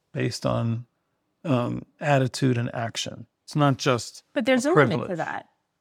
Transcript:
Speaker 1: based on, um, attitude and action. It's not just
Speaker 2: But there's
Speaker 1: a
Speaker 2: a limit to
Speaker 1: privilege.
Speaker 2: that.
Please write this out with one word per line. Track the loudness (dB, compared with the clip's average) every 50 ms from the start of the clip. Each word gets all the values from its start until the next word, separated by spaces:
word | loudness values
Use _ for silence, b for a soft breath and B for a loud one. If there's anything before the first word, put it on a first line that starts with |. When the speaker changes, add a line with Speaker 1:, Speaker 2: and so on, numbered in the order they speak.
| _ _ _
Speaker 1:
based | -4 -4 -4 -4 -4 -2
on, | -2 -2 0 0 -2 -2 -4 -6 -10 _ _ _ _ _ _ _ _ _ _ _
um, | 0 0 0 0 -2 -4 -8 -10 -12 _ _
attitude | -2 0 2 2 2 0 -2 -2 0 0 0 0
and | -2 -4 -6
action. | -6 -8 -6 -6 -8 -10 -10 -10 -14 -18 -20 _ _ _
It's | -6 0
not | 2 4 4 4 2
just | 2 2 2 2 0 -6 -14 -18 -20 _ _
Speaker 2:
But | -4 0
there's | 2 2 2 2
Speaker 1:
a | 4
Speaker 2:
a | 6
limit | 6 6 6
to | 4 -2 -4 -4
Speaker 1:
privilege. | -4 -6
Speaker 2:
that. | -4 -6 -6 -10 -12 _ _ _ _ _ _ _